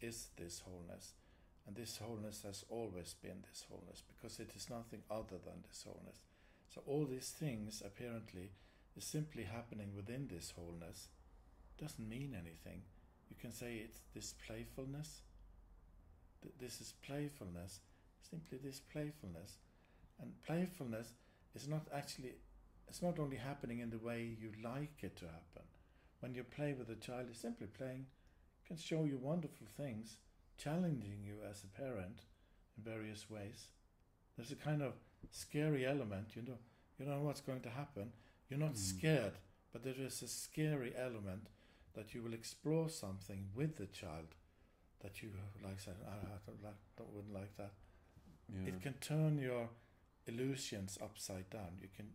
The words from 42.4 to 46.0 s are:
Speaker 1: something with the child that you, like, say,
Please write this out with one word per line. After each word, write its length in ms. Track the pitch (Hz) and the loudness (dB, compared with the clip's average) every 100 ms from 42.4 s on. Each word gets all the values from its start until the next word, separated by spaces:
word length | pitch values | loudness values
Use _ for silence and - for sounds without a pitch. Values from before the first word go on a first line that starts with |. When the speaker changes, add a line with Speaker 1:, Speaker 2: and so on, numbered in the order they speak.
| - - 147 160 160 | -4 0 6 6 6
Speaker 1:
something 600 | 160 98 98 - 98 98 | 2 -2 -2 -2 -2 -2
with 220 | 107 156 156 | 4 2 2
the 100 | 95 | -4
child 480 | - 90 78 80 - - - - - - - | -2 -2 -2 -6 -12 -20 -20 -20 -20 -20 -12
that 220 | 98 - | -10 -6
you, 100 | 113 95 98 101 | -4 -4 -4 -4
like, 180 | 98 98 | -4 -4
say, 120 | 101 92 | -4 -6